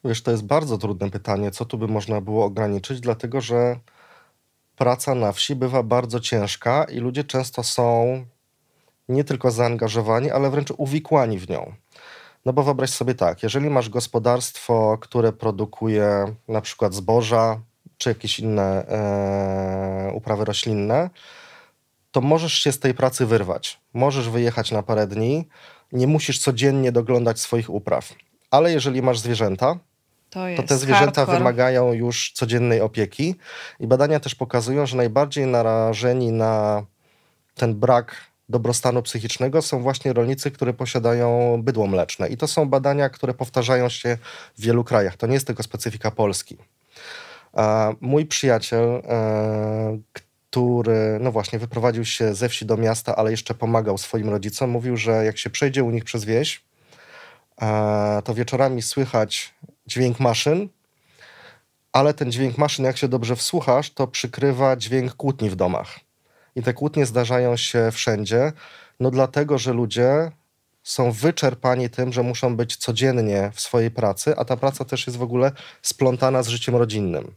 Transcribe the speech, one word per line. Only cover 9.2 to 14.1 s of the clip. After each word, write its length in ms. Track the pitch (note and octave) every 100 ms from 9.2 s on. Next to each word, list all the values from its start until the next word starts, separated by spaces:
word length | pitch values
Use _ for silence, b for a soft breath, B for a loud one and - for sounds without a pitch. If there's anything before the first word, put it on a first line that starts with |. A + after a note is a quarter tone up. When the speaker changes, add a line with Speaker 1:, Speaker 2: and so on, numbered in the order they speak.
Speaker 1:
tylko 280 | C#3+ C3+ B2+
zaangażowani, 800 | A2+ A#2+ A#2 A2+ A2+ A2 A2+ C#3
ale 180 | C3+ C#3
wręcz 220 | C#3+ C#3+ -
uwikłani 640 | C#3 D3+ - D#3 A#2 G2+
w 100 | F2
nią. 240 | D2+ - - _ B B B B B B2+
No 80 |
bo 100 | C3
wyobraź 260 | C#3 B2+ B2+
sobie 260 | - B2+ B2
tak, 280 | F2 F2+
jeżeli 260 | A2+ C#3 D3
masz 200 | C3+ A2+
gospodarstwo, 1080 | A#2 -